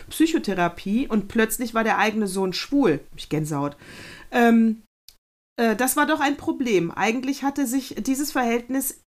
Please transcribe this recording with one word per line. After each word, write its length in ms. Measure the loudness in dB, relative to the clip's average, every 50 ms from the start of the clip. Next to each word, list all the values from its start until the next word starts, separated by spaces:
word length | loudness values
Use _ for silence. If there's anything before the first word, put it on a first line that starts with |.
| -16 -12
Psychotherapie 960 | 0 0 2 2 2 0 -2 -2 0 0 0 -2 -2 -6 -4 -2 -2 -2 0 0
und 200 | -2 -2 -2 0
plötzlich 440 | 0 0 0 0 0 -4 -6 -2
war 100 | -2 0
der 140 | 0 2 2
eigene 300 | 2 2 2 2 0 -2
Sohn 260 | -2 -2 -2 -2 -2
schwul. 480 | -2 -6 -4 0 2 4 4 4 2 2 -2 -12 -18
Ich 140 | -18 -8 -4
Gänsehaut. 480 | -2 -2 -2 -2 -2 -4 -4 -4 -6 -10 -18 -20 -20 -18 -18 -18 -18 -20 -14 -2
Ähm, 520 | 2 4 6 8 8 6 6 4 2 -2 -10 _ _ _ _ -20 -20 _ _ _ _ _ _ _ _
äh, 200 | 0 0 0 2
das 200 | 2 0 0 2
war 80 | 2 2
doch 160 | 2 2 2
ein 160 | 0 0 -2
Problem. 540 | -2 -4 -4 -4 -2 0 2 2 2 2 0
Eigentlich 520 | -2 0 0 0 0 0 -2 -4 -4 -2
hatte 240 | -4 -4 -2 -2 -2
sich 280 | -2 -2 -4 -4 -4 -8 -6
dieses 320 | -2 -2 -2 -2 -2 -2
Verhältnis 680 | -2 -2 0 0 0 -2 -2 -2 -4 -2 -2 -4 -8 -12 _